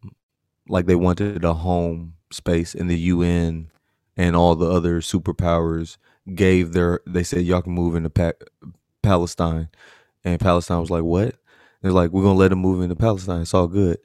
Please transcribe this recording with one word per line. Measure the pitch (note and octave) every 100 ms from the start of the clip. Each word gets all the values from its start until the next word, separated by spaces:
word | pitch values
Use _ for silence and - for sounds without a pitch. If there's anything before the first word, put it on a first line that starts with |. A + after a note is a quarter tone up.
| G#2+ - _ _ _ _ -
like, | F#2 F2
they |
wanted | F2+ F2+ F2 G2+ G2+
a | E2+
home | E2 F2 F2+ E2+ E2 E2+ E2 _
space, | - - E2+ E2+
and | - F2
the | F2
U | E2+ F2
N | F2 F2 E2+ E2 D#2+ _ _ _ _ -
and | F2
all | E2+ F2
the | E2 E2+
other | F2+ E2+ E2+
superpowers | - G2 E2+ E2+ F2 E2+ E2 E2 E2 - _ _ -
gave | F2+ F#2+ F#2 E2+
their, | F2 F2 F2 -
they | F2+
said, | F2 E2+
"Y'all | F2 F2+
can | F2+
move | F2 E2+
into | E2+ E2
Pa-, | D2+ E2+ - - _ - - _ _
Palestine." | G#2+ F#2 F2 - E2+ D#2+ D#2+ - - - _ _
And | F2+ E2+
Palestine | F#2+ F2 E2 F2
was | E2
like, | E2+
"What?" | E2 F2 A2 - _ _ _ _
They're | F#2+
like, | F#2 F2
"We're | F#2
gonna | G2 F#2+
let | F#2+
them | F#2
move | F#2 F#2
into | F2+ F2
Palestine. | A2+ G2 F#2 F2
It's | E2+
all | F#2 F2
good." | F#2+ F#2+ E2